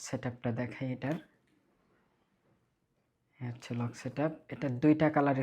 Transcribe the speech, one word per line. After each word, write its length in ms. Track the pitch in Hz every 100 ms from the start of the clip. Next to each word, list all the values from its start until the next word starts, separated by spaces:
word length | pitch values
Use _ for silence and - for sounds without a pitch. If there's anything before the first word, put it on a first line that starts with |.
| -
সেটআপটা 440 | 127 127 120 123 113
দেখাই 280 | 120 - 131 127
এটার। 220 | 127 165 - _ _ _ _ _ _ _ _ _ _ _ _ _ _ _ _ _ _ _ _ _
এই 60 | 123
হচ্ছে 200 | 120 - 120
লক 100 | 120 -
সেটআপ। 300 | 131 123 156 156 -
এটা 140 | - 143 120
দুইটা 240 | 151 151 156 151
কালার 220 | 143 131